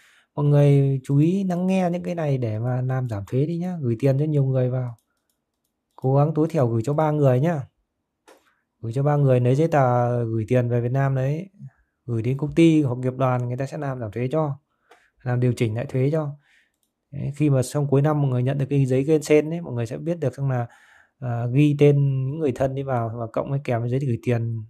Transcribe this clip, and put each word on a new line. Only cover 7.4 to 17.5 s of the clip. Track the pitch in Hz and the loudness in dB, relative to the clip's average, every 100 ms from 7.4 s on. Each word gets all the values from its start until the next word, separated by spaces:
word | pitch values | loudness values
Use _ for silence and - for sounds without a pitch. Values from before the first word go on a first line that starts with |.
| 160 156 - _ _ _ _ _ _ _ _ _ _ _ | 0 -2 -8 _ _ _ _ _ _ _ _ _ _ _
Gửi | 113 | -6
cho | 123 | -2
ba | 143 147 | 0 2
người, | 139 123 | 4 4
lấy | 123 135 | 4 2
giấy | 165 | 2
tờ | 147 123 123 120 123 | 2 2 2 0 0
gửi | 117 113 107 | -2 -4 0
tiền | 123 120 | 0 2
về | 120 | -2
Việt | 120 | 0
Nam | 135 139 135 | -2 0 0
đấy. | 135 156 196 - 139 _ _ _ - | -2 -4 -8 -18 -20 _ _ _ -6
Gửi | 117 | -4
đến | 113 139 | -2 -2
công | 151 147 | -2 4
ty | 165 156 | 6 6
hoặc | 139 123 | 2 -2
nghiệp | 127 131 | -4 0
đoàn, | 131 123 123 | 0 0 -2
người | 123 | -6
ta | 135 | -6
sẽ | 156 | -6
làm | 139 127 | -8 -6
giảm | 107 | -8
thuế | 117 127 | -4 -2
cho. | 156 151 139 _ _ _ _ _ _ | 0 -2 -4 _ _ _ _ _ _
Làm | 123 123 | -4 0
điều | 127 | 0
chỉnh | 110 117 110 | 0 -2 -2
lại | 143 | -4
thuế | 131 139 | -2 0
cho. | 160 147 143 _ _ _ _ _ _ _ | 0 -4 -10 _ _ _ _ _ _ _
Đấy, | 139 135 143 | -8 -8 -2
khi | |
mà | 151 | 2